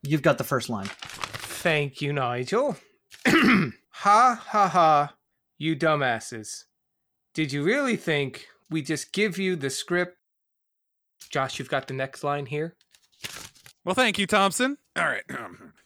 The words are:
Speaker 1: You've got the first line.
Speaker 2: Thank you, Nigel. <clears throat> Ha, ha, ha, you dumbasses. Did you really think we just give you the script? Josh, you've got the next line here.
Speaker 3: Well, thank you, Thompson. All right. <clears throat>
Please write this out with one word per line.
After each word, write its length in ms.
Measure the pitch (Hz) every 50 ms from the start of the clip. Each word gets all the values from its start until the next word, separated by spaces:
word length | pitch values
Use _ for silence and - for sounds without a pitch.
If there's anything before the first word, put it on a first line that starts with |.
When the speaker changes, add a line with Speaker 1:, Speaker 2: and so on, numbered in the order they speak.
| -
Speaker 1:
You've 200 | 139 151 151 135
got 160 | 165 139 -
the 60 | 127
first 240 | - - 127 117 -
line. 180 | 123 101 98
Speaker 2:
Thank 1160 | 98 - - - - - - - - - - - - - - - 175 160 151 147 143 135 - 147
you, 100 | 143 143
Nigel. 640 | 143 131 120 120 123 127 123 185 226 269 294 196 - _ _ _ _ _ _ - - -
<clears throat> 20 |
Ha, 1160 | 262 277 330 285 220 254 196 160 123 110 _ _ _ _ - - 202 202 214 240 254 240 226 - -
ha, 200 | - 214 202 185
ha, 460 | - 185 170 160 156 147 143 151 - _ _ _ _ _ _ _ _
you 200 | _ 147 156 160
dumbasses. 880 | 135 165 160 156 147 139 127 120 113 - - - 113 107 - - - - _ _ _ _ _ _ _ _ _ _ _ _ _ _
Did 200 | - 160 143 127
you 100 | 143 143
really 340 | 165 226 285 285 262 233
think 520 | 170 - - 160 143 143 131 127 - - - _ _ _ _
we 120 | 147 160 147
just 300 | 135 156 147 - - -
give 260 | 185 208 220 170 180
you 160 | 190 190 185
the 140 | 170 139 139
script? 460 | 131 - - - 175 175 180 175 - _ _ _ _ _ _ _ _ _ _ _ _ _ _ _ _ _ _ _ _ _ - -
Josh, 280 | - 147 135 127 - -
you've 120 | 139 127
got 160 | - 139 131
the 80 | - 135
next 300 | 135 135 135 - - -
line 220 | 143 143 143 143
here. 280 | 123 143 147 156 170 - _ _ _ _ _ _ _ _ _ - - - - - - _ _ _ - - _ _
Speaker 3:
Well, 100 | 175 185
thank 240 | 190 254 233 202 -
you, 80 | 202
Thompson. 520 | 180 - 208 196 196 180 - 247 262 285 - _ _ _
All 80 | - 175
right. 200 | 156 127 104 - _
<clears throat> 60 | - - - - - - - - _ _ _